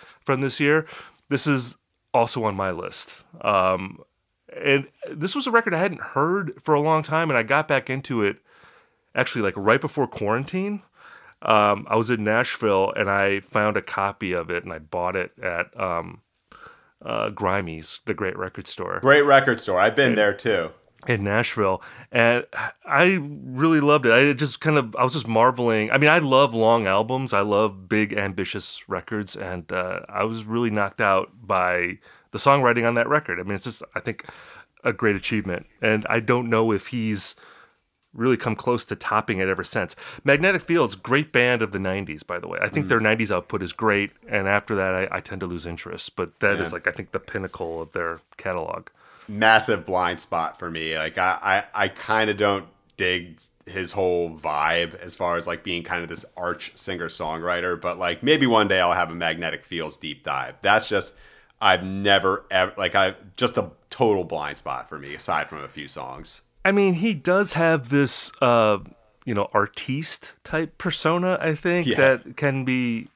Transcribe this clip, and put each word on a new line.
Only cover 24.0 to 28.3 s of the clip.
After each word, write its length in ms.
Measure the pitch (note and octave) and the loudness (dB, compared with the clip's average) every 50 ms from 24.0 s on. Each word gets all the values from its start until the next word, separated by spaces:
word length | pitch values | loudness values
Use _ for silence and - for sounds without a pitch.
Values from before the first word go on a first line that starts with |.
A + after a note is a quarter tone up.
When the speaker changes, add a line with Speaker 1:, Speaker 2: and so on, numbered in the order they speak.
| B2 | 6
Speaker 1:
it. 60 | A#2 | 6
I 200 | A2+ B2+ C#3 D3 | 6 6 6 4
just 280 | C#3 B2 D3+ C3 - - | 4 0 -2 -4 -4 -2
kind 180 | - D#3+ D3+ C#3+ | 0 2 2 2
of, 180 | B2 A2 - | 2 0 0
I 60 | - | 0
was 100 | B2 B2+ | 0 0
just 160 | - D3 A2 A2+ | 0 -2 -4 0
marveling. 640 | A2+ A2 A#2+ B2+ B2 B2 A#2+ A#2 A2 G#2+ G#2+ A2 | 4 4 4 4 4 2 0 2 2 2 2 2
I 80 | A#2+ C#3 | 2 4
mean, 100 | D3 D3+ | 4 4
I 100 | D#3+ F3 | 4 4
love 360 | D3+ C3 C3 C3+ C#3+ C3 A#2 | 4 4 6 6 6 4 4
long 320 | A2+ A2 A2+ A#2 A#2 G#2+ | 4 4 4 4 4 4
albums. 480 | F#2+ F#2+ G2+ A2 A#2 C3 C3 C3+ A#2+ G#2+ | 2 2 2 2 0 -2 -4 -2 0 0
I 80 | G2+ | 0
love 480 | G2+ G#2 G2+ G#2 A2 G#2 F#2+ F#2+ F#2 F2 | 2 2 2 2 2 2 -2 -6 -6 -2
big, 240 | G#2+ G#2+ G#2+ G2+ G#2 | 0 0 0 0 -2
ambitious 760 | G#2 G2 G2 | -4 -4 -4